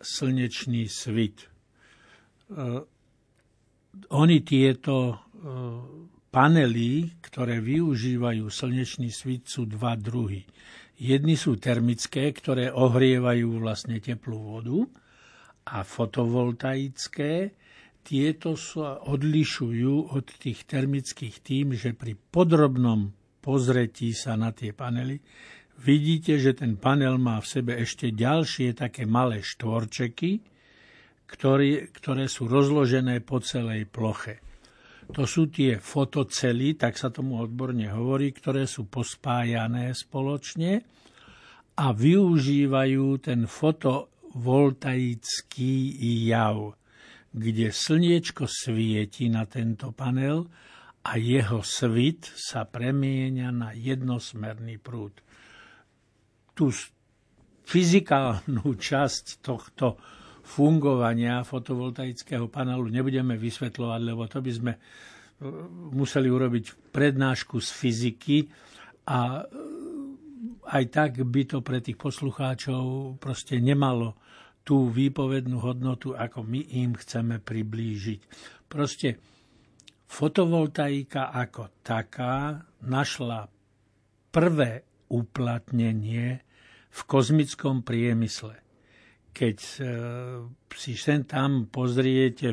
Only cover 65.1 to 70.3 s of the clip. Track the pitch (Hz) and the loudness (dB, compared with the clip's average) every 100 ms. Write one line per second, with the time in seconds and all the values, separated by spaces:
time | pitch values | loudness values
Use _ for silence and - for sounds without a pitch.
65.1 | - - _ 139 160 175 175 160 131 135 | -20 -20 _ -14 -12 -14 -16 -6 -2 0
66.1 | 143 131 127 127 120 - - _ 135 143 | 2 4 4 2 0 -4 -18 _ 2 2
67.1 | 135 135 127 - 120 - - 127 113 123 | 4 0 0 -4 -6 -6 -4 -2 0 -2
68.1 | - - 147 147 - - - - _ - | -4 0 2 0 -10 -20 -20 -20 _ -4
69.1 | 127 123 135 - 269 311 339 349 302 277 | -2 0 -4 -10 -14 -14 -14 -12 -12 -12
70.1 | 269 311 | -16 -20